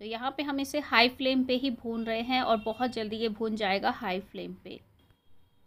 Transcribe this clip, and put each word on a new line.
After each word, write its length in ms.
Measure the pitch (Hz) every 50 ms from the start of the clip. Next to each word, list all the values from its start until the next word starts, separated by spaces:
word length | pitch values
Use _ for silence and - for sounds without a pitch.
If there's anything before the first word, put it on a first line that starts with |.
तो 40 | 202
यहाँ 280 | 220 226 226 247 269 269
पे 60 | - 294
हम 160 | 294 277 277
इसे 200 | 277 269 - 294
हाई 280 | 285 - 262 226 240 247
फ्लेम 320 | 247 - 262 262 262 262 254
पे 120 | 262 254
ही 160 | 254 262 277 233
भून 300 | - - 233 226 226 226
रहे 160 | 226 226 226 233
हैं 180 | 247 262 254
और 160 | 254 - 233 220
बहुत 320 | 214 220 214 - 247 254
जल्दी 260 | 247 233 220 214 220
ये 120 | 220 233 226
भून 240 | 208 - 226 220 214
जाएगा 340 | 220 214 190 196 196 - -
हाई 280 | 247 - 240 196 185 190
फ्लेम 320 | 196 - - 190 175 175 180 - -
पे। 160 | 180 - - - _ _ _ _ _ _ _ _ - - - - _ _ _ -